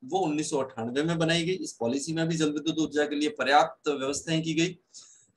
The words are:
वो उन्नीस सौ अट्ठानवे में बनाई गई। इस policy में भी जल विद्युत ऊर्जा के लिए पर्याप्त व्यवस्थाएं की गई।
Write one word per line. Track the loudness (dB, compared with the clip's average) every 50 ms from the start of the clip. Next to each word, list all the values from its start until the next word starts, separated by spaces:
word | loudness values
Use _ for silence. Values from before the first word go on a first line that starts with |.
| -10
वो | -4 -2 0
उन्नीस | 0 2 0 -2 -2 -2
सौ | -2 -2
अट्ठानवे | -2 -4 -6 -6 -6 -4 -2 -2 0
में | 0 0 2
बनाई | 2 2 2 2 2
गई। | 0 -2
इस | -2 -4 -8 -6
policy | -4 -2 -2 -2 -2 -2 -4 -2
में | -2 0 0
भी | 0 2
जल | 2 0
विद्युत | 0 0 -2 -2 0 0
ऊर्जा | 0 0 2 0 0
के | 0 0
लिए | 0 -2 -2
पर्याप्त | -2 -2 0 4 6 6 6 4 0 -4 _ -2
व्यवस्थाएं | -2 -2 -2 -4 -4 -4 -2 -2 0 0
की | 0 0 0
गई। | 0 0 0 -2 -6 _ _ -20 -20 -20 -20 -20 -20 _ _ _